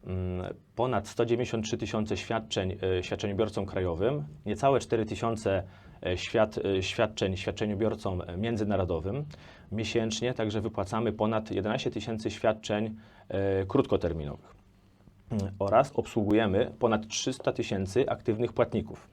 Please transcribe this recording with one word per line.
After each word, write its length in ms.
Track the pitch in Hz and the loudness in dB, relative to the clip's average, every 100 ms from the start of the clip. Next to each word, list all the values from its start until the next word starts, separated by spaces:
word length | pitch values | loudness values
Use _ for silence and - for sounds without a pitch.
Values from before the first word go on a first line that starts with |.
| 92 | -4
mm, 480 | 92 92 90 - - _ - | -4 -2 -4 -6 -10 _ -2
ponad 320 | 127 110 101 | 2 2 -2
sto 180 | - 117 | -2 2
dziewięćdziesiąt 380 | 117 123 113 | 2 2 -2
trzy 140 | 107 120 | -2 -4
tysiące 380 | 107 113 107 104 | -2 0 0 -2
świadczeń, 600 | - 113 110 110 95 92 92 92 | -2 -4 0 -2 0 0 0 0
e, 40 | |
świadczeniobiorcom 640 | 90 101 104 101 107 - 95 | 0 -2 -2 0 0 0 -2
krajowym, 580 | 98 90 85 107 147 147 - 107 | 0 0 2 2 0 -4 -8 -6
niecałe 340 | 104 - 127 | 2 4 4
cztery 260 | - 117 110 | 2 0 0
tysiące, 560 | 101 117 110 - 95 92 - - - - | -2 -2 0 0 0 -2 -14 -20 -8 -4
e, 100 | 92 | -2
świad-, 400 | - - 107 - | 0 2 2 2
e, 180 | 98 95 | 0 0
świadczeń 540 | 92 - 107 - 101 95 | 0 0 0 2 0 0
świadczeniobiorcom, 880 | - 98 107 101 110 107 101 90 85 | -4 -2 -2 2 0 0 -4 -4 -6
e, 100 | 87 | -4
międzynarodowym. 880 | 113 117 104 98 90 82 87 127 147 - - - - | -2 0 2 2 2 0 -2 -4 -6 -12 -20 -20 -8
Miesięcznie 600 | 104 107 117 110 110 120 | -4 0 0 0 0 -2
także 260 | 123 110 107 | 0 -2 0
wypłacamy 520 | 104 104 98 110 117 | -2 -4 -2 0 0
ponad 380 | 107 107 110 110 | 2 0 0 -2
jedenaście 400 | 98 101 123 127 | -2 0 0 -2
tysięcy 400 | 113 110 113 110 | -4 -4 -4 -4
świadczeń, 640 | 104 113 110 - 104 110 110 - - - | 0 0 0 -2 -2 -2 -6 -16 -20 -6
e, 380 | 95 98 95 98 | -2 2 0 2
krótkoterminowych. 880 | 131 123 98 85 80 73 - - - - - _ _ - - - | 2 4 2 2 -2 -6 -8 -14 -20 -20 -20 _ _ -20 -20 -6
Mm, 240 | 110 95 98 | -4 -4 -2
oraz 340 | 98 107 139 | 4 4 4
obsługujemy 800 | - - 117 101 107 110 95 123 - | 0 -2 0 4 4 4 2 0 2
ponad 280 | 120 110 110 | 2 2 0
trzysta 460 | - - 127 - | -4 -4 -2 -2
tysięcy 580 | 120 113 98 95 120 135 | -2 -2 -2 0 2 2
aktywnych 420 | 120 - 107 117 | 0 -2 0 0
płatników. 560 | - 117 113 107 - - | 0 0 0 -4 -12 -16